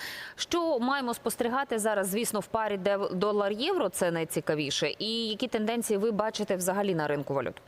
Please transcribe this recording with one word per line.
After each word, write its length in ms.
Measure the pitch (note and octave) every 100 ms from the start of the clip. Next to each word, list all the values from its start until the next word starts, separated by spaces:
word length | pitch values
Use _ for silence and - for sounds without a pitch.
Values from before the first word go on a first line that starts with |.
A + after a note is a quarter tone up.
| - - - -
Що 420 | - E4+ E4 C4+
маємо 360 | B3 C#4 B3
спостерігати 640 | A3+ A#3 - A#3 B3+ C#4 A3+
зараз, 300 | G#3+ G#3 F#3+
звісно, 320 | G3+ A3+ G#3
в 60 | F#3
парі 300 | A3+ G#3+ G3+
дев-, 380 | F#3+ G3 G3+
долар-євро, 760 | F#3 G#3 G#3 G3+ G#3 D4 F#4 G#3
це 220 | - F3+
найцікавіше. 840 | E3+ D#3+ - - D#3 C#3 - D3+ -
І 300 | G#3+ A3+ A3+
які 200 | G#3 B3+
тенденції 500 | A3+ G#3+ A#3+ - G3+
ви 120 | A3
бачите 460 | G3+ G#3+ A3 G#3 F#3
взагалі 380 | F3+ F#3+ G3+
на 120 | E3+ D3
ринку 280 | D3 C#3+
валют? 200 | C#3 A#2 -